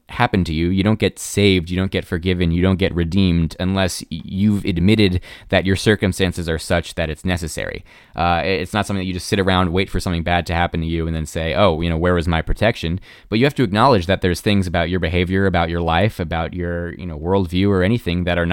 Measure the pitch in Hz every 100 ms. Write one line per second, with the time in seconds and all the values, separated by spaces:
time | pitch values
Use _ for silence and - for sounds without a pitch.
0 | - - 120 101 82 78 87 95 98 107
1 | 95 - - - 101 95 85 90 95 95
2 | - 90 90 90 85 85 90 90 90 85
3 | 85 95 95 85 82 - 92 98 92 -
4 | - 82 - 92 107 101 - 85 90 107
5 | 101 92 - - - 95 90 95 - 104
6 | 101 - 92 90 82 80 - 85 - -
7 | 80 76 92 85 80 - 50 50 - -
8 | - - 87 85 76 90 92 107 101 98
9 | 92 90 - 101 95 92 92 90 98 92
10 | 98 85 82 85 85 85 87 82 80 82
11 | 80 80 78 82 80 78 101 80 85 82
12 | 87 87 80 82 - - 104 - 82 90
13 | - - - 110 139 143 117 101 131 110
14 | 85 92 92 85 110 101 90 87 82 92
15 | 82 87 90 95 98 87 85 85 82 82
16 | 107 - 82 82 80 85 87 85 85 -
17 | 87 78 85 98 87 90 101 98 90 117
18 | - 87 87 87 85